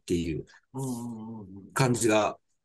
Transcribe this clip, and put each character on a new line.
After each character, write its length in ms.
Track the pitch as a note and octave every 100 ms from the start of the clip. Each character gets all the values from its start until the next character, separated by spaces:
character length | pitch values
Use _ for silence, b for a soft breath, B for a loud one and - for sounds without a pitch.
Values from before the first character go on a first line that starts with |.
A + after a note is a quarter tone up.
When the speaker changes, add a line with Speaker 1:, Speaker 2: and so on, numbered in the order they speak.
| -
Speaker 1:
て 80 |
い 240 | F2 E2 D2
う 60 | C#2+ b _
Speaker 2:
う 60 | C3
ん 40 |
う 40 | C3+
ん 20 |
う 440 | A#2+ A#2+ A2+ A2
ん 80 | A2
う 20 |
ん。 300 | F#2+ G2 F#2+
Speaker 1:
感 180 | - C3
じ 140 | A2+ A2+
が、 320 | G#2+ G#2 - _ _